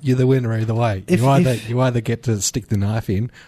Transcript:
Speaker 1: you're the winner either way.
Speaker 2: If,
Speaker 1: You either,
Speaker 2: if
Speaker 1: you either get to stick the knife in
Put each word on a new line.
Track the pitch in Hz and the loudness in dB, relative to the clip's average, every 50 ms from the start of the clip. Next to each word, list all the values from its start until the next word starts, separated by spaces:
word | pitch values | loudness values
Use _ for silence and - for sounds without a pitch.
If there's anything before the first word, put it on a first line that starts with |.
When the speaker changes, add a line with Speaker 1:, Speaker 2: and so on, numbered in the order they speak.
Speaker 1:
you're | 151 131 127 127 | -2 0 2 2
the | 127 127 | 4 2
winner | 131 131 120 113 113 110 | 2 2 0 0 -2 -2
either | 110 113 110 | -2 -2 0
way. | 113 120 113 101 95 - - | 0 0 0 -2 -2 -2 0
Speaker 2:
If, | 180 110 | 0 2
Speaker 1:
You | 120 170 | 4 4
either, | 170 175 180 135 | 4 4 4 2
Speaker 2:
if | 120 104 - 113 | 0 -2 -4 -4
Speaker 1:
you | 120 123 | -2 0
either | 131 127 120 120 | 0 0 0 -2
get | 110 117 117 113 - | -2 -4 -4 -4 -2
to | 120 110 101 | -2 -2 -2
stick | - - - 120 - - | -2 -4 -6 -6 -6 -2
the | 113 98 | -2 -2
knife | 98 104 110 113 - - | 0 0 -2 -4 -2 -2
in | 98 95 117 123 - - - | -2 -2 -2 -4 -8 -14 -20